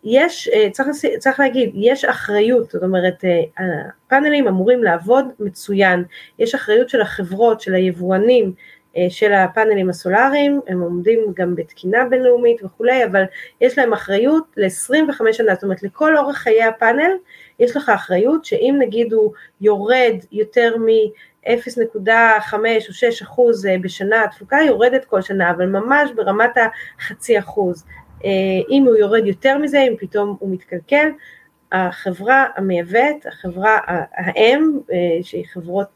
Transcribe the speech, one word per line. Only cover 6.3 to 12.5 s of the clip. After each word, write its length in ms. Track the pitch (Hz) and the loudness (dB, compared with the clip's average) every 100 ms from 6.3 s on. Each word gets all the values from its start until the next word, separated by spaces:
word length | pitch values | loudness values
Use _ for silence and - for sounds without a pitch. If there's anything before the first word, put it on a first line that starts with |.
| - | -6
יש 160 | 226 269 | -4 -4
אחריות 340 | - 214 247 | 0 0 2
של 120 | 254 | 0
החברות, 600 | 196 - 180 190 233 220 | -2 -4 -8 0 0 0
של 120 | - | -2
היבואנים, 800 | 185 185 175 180 190 220 247 202 180 - _ _ - | 0 0 -2 -2 0 2 2 2 -6 -18 _ _ -4
אה, 80 | 180 | -4
של 240 | 175 214 | 0 2
הפאנלים 560 | 202 185 202 220 202 185 | 2 2 0 0 0 -2
הסולאריים, 720 | 170 185 196 269 285 285 285 - | -4 -2 2 2 2 0 0 -4
הם 140 | 180 | -4
עומדים 380 | 170 175 180 226 214 | -4 -2 0 0 0
גם 220 | 185 180 175 | -2 -4 -4
בתקינה 500 | 160 - 180 220 247 | -8 -8 -2 0 0
בינלאומית 580 | 254 254 240 240 | 2 2 4 2